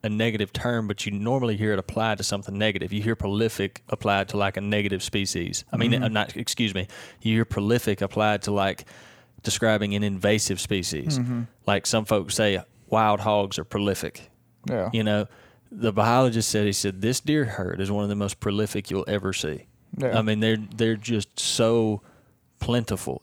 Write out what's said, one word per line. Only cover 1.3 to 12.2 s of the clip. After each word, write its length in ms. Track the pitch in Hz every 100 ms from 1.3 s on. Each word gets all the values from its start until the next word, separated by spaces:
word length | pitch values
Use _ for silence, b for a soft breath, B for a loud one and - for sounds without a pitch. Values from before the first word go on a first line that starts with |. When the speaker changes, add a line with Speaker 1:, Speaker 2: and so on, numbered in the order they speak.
| 135 120 104
Speaker 1:
hear 160 | 107
it 60 | 98
applied 380 | - 113 110 101
to 40 |
something 340 | 104 101 101 98
negative. 360 | 107 98 92
You 80 | 104
hear 140 | 107 113
prolific 640 | 101 104 113 - 98 - -
applied 400 | - 104 98 98
to, 80 | 101
like, 180 | 98 95
a 60 |
negative 420 | 101 104 101 95
species. 640 | - 104 98 92 85 - -
I 40 | -
mean, 140 | 113
Speaker 2:
Mm-hmm. 120 | 123
Speaker 1:
uh, 40 | 120
not, 280 | 107 104 -
excuse 360 | - - 110
me. 140 | 95 92 B B B
You 140 | 113 113
hear 100 | 113
prolific 560 | - 101 120 - 98
applied 420 | 98 107 107 101
to, 80 | -
like, 340 | 101 98 - - B B B B B
describing 520 | - - 113 107 104 101
an 80 |
invasive 580 | 104 95 101 107 - 92
species. 580 | - 98 87 78 156 135
Speaker 2:
Mm-hmm. 220 | 123 120 117 _ -
Speaker 1:
Like, 200 | 98 -
some 200 | 113 107
folks 300 | 107